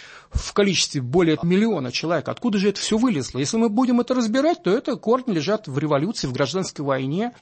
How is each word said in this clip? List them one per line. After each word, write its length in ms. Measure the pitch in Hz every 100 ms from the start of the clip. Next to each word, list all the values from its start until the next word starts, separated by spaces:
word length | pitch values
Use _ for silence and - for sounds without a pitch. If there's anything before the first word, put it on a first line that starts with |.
| - - -
в 220 | - -
количестве 480 | - 196 160 - 147
более 360 | 123 165 165 156
миллиона 500 | 170 185 226 180 123
человек? 360 | - 156 165 127
Откуда 300 | - 240 202
же 120 | 202
это 100 | 196
всё 160 | - 220
вылезло? 420 | 254 151 123 120
Если 200 | 143 226
мы 100 | 233
будем 320 | 208 254 240
это 140 | 240
разбирать, 480 | 254 226 247 311 349
то 80 | 175
это 260 | 208 - 170
корни 380 | 214 254 254
лежат 340 | 170 143 214 156
в 100 | 135
революции, 480 | 151 143 170 - 139
в 60 |
гражданской 520 | 123 139 185 - -
войне 480 | 139 131 135 170 240 -